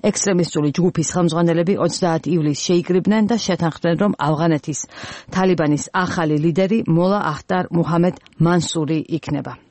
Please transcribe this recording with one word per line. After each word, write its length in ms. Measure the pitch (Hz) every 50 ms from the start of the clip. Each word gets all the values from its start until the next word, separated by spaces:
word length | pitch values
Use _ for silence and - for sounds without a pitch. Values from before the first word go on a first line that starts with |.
| -
ექსტრემისტული 640 | 214 196 - - 202 190 180 170 147 - 160 147 147 139
ჯგუფის 340 | - 175 185 - - 151 - -
ხელმძღვანელები 600 | 180 175 170 156 170 170 170 165 165 170 170 202
ოცდაათ 460 | - 165 170 - - 185 175 160 160 -
ივლისს 380 | 143 180 170 151 151 143 - -
შეიკრიბნენ 560 | - 180 175 143 - 180 185 170 - 208 220 214 202
და 60 | 240 214
შეთანხმდნენ, 560 | - - 180 165 175 165 147 - - 170 170 156 202
რომ 80 | 208 - -
ავღანეთის 600 | 139 147 156 143 165 170 160 143 - - 143 - - - - - - - - - - -
თალიბანის 540 | - 185 190 185 185 151 160 147 147 143 147 - -
ახალი 420 | 190 180 180 185 185 165 151 151 151 151
ლიდერი 360 | 170 156 190 190 185 220 226 - -
მოლა 300 | 165 165 175 185 202 208 - 156
ახტარ 340 | 147 - - - 190 185 180 -
მუჰამედ 440 | 160 170 165 - 170 170 175 180 175 - _ - _ -
მანსური 580 | 160 170 175 175 156 - - 165 156 135 160 156 -
იქნება. 480 | - - 151 - - 147 139 123 127 123 - _ _